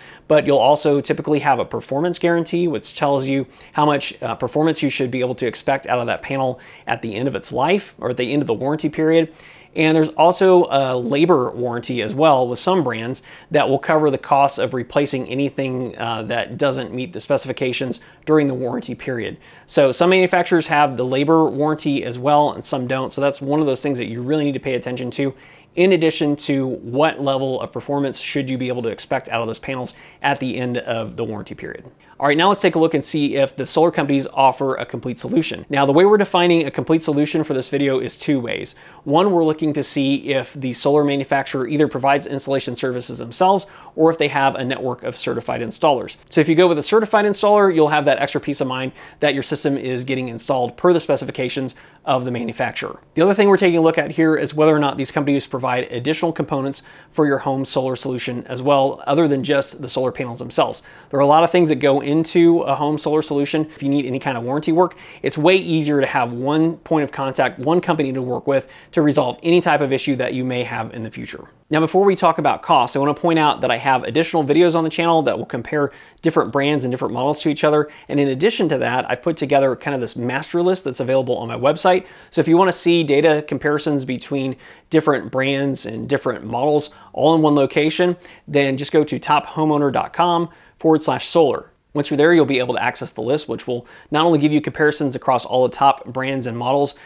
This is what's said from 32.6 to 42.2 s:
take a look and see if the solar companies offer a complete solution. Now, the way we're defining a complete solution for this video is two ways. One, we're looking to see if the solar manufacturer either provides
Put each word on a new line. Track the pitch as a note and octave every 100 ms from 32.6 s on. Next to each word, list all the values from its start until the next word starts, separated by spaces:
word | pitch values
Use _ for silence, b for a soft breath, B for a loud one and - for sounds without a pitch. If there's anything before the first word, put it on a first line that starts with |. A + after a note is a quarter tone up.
take | F3+ D#3+
a |
look | D#3+
and | D#3
see | C3+ D#3+ C#3+
if | C#3 C3+ -
the | C3
solar | - E3+
companies | D#3+ C#3 C#3 C3+
offer | - C3+ B2+ C#3 B2+
a | -
complete | A#2+ B2+ A#2+
solution. | - B3+ - F2 -
Now, | C#3+
the | C#3
way | C#3+
we're | G3 G#3
defining | G3 F3+ F3 E3+
a | C#3+
complete | - C3 D#3+
solution | D#3+ C#3+ D3 E3+
for | D3+
this | C3+ -
video | C#3 C#3 C3
is | B2 -
two | - C#3+
ways. | A#2 - - - B B
One, | - D3+ G3+
we're | F3
looking | D#3+ D#3 D#3
to | D3
see | C3+ - C3+ C#3 -
if | C3+ B2
the | C#3+ C3
solar | A#2 C#3+ D3
manufacturer | D3 C#3 C3+ C#3 C3 C3+ B2
either | D3 D3
provides | C#3 C3+ C#3+